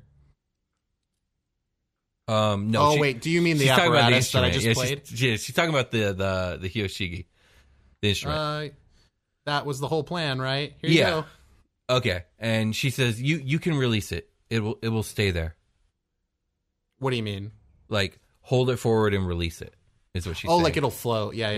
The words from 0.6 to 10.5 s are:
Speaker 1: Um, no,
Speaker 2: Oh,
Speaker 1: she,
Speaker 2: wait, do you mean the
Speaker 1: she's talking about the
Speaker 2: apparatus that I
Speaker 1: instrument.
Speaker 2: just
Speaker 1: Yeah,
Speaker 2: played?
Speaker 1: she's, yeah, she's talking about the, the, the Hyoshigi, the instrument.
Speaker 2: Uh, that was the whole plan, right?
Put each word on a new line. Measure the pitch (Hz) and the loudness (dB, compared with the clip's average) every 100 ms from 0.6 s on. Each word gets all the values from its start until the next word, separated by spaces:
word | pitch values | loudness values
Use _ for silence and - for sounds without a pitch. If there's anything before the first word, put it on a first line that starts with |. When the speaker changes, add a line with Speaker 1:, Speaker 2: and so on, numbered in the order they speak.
| _ _ _ _ _ _ _ _ _ _ _ _ _ _ _ _ - | _ _ _ _ _ _ _ _ _ _ _ _ _ _ _ _ -2
Speaker 1:
Um, | 110 107 101 107 | 0 2 0 0
no, | 110 147 | 2 4
Speaker 2:
Oh, | |
Speaker 1:
she, | 151 | 4
Speaker 2:
wait, | 143 117 | 2 0
do | 160 | 0
you | 170 | 2
mean | 170 151 | 2 4
the | |
Speaker 1:
she's | 135 | 4
talking | 127 120 | 4 4
about | 117 117 | 4 4
the | 127 | 4
Speaker 2:
apparatus | 127 | 2
that | 131 | 2
I | 127 | 2
Speaker 1:
instrument. | |
Speaker 2:
just | 85 113 | 2 2
Speaker 1:
Yeah, | 117 127 143 | 2 0 -4
Speaker 2:
played? | - | -6
Speaker 1:
she's, | 117 | -2
yeah, | 127 107 | 0 0
she's | - | -2
talking | 131 170 | -2 2
about | 147 123 | 2 0
the, | 117 101 | 0 0
the, | 92 98 92 90 78 | 0 -2 0 -2 -6
the | 90 | -6
Hyoshigi, | 113 98 - 90 87 - _ _ _ _ _ _ - | -4 -4 -4 -6 -8 -12 _ _ _ _ _ _ -4
the | 104 | -2
instrument. | 95 143 156 | 0 -2 -4
Speaker 2:
Uh, | 151 151 151 - _ _ _ _ _ _ | -4 -6 -8 -14 _ _ _ _ _ _
that | - 147 | -4 -4
was | 135 135 | -2 -4
the | 156 | -2
whole | 160 | -2
plan, | 143 175 156 127 | -2 -4 -4 -2
right? | 131 | -2